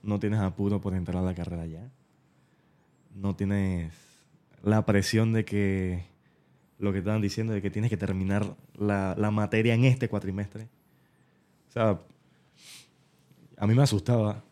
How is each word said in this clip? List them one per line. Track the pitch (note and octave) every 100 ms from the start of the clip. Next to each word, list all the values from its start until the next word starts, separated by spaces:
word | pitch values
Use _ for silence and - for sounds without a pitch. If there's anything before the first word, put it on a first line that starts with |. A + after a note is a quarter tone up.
No | G2+ G#2
tienes | G#2 G#2+
apuro | F#2+ F2+ G2+ G2+
por | G2
entrar | F#2 F2 F2+
a | F#2
la |
carrera | F2+ E2+ E2+ E2
ya. | D#2+ A#2+ C3 _ _ _ _ _ _ _ _ _ _ _ G2
No | G2 F2+
tienes | G2 G2+ F#2+ F2+ E2 - - _ _ _ _ _
la | G2+ A2 -
presión | G2+ F#2+ A2 A2+
de | A2+ -
que, | G2+ G2 F#2+ F#2 F2+ F2 _ _ _ _ _ _ _
lo | G2+
que | G2
estaban | F#2 G#2+
diciendo, | G2+ G#2 A2+
de | G#2
que | G2
tienes | G#2 A2
que | G#2
terminar | F#2+ F#2 F#2+ G2+ G2+ - - -
la, | G#2 G2+ F#2+ F#2
la | G#2+
materia | G#2+ G#2 A2 A2+
en | A2+ C3
este | B2+ A#2
cuatrimestre. | G#2 F#2+ F#2+ G2 G#2+ A2+ _ _ _ _ _ _ _ _ _ _
O |
sea, | A#2+ A2 F2 - _ _ _ _ _ - - - _ _ _ _ _ - -
a | G#2
mí | A#2
me |
asustaba | C#3 G#2 F#2+ A#2+ G#2+ A#2 -